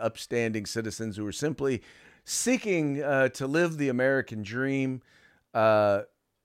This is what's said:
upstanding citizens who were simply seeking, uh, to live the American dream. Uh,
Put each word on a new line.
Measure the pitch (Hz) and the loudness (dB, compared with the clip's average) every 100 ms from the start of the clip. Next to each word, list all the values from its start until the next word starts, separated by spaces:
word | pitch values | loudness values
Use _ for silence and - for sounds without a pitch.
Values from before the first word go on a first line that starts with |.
upstanding | 110 - - 120 117 110 | -4 -4 -4 -2 0 -2
citizens | 101 117 110 - 113 101 | -4 -6 -6 -6 -8 -6
who | |
were | 104 | -8
simply | 95 151 156 139 120 - - - _ | -4 -4 -2 -2 -2 -6 -20 -20 _
seeking, | - - - 254 220 180 151 139 | -8 -2 0 0 2 0 0 -2
uh, | 143 139 131 | 0 2 2
to | - 135 | 0 -2
live | 151 175 160 | 2 0 0
the | 139 | 0
American | 123 131 135 - 107 | 2 2 2 -2 -8
dream. | 101 117 135 135 131 131 - _ _ _ _ | -8 -4 -2 0 -2 -4 -10 _ _ _ _
Uh, | 117 110 107 104 101 - _ _ _ | 2 4 6 4 2 -2 _ _ _